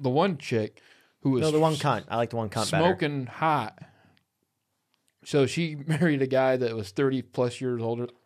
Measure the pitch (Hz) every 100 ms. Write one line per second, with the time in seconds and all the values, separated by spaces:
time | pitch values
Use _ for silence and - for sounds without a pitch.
0 | 135 135 196 156 - 117 110 - _ _
1 | _ _ 139 131 156 156 160 147 147 113
2 | - 113 120 117 110 113 107 - 175 180
3 | 151 143 120 - 160 147 110 - - _
4 | _ _ _ _ _ _ _ _ _ _
5 | _ _ - 147 127 - 165 147 151 156
6 | 175 139 131 127 131 131 120 113 98 -
7 | 139 135 120 - 123 - 127 120 113 117
8 | 120 -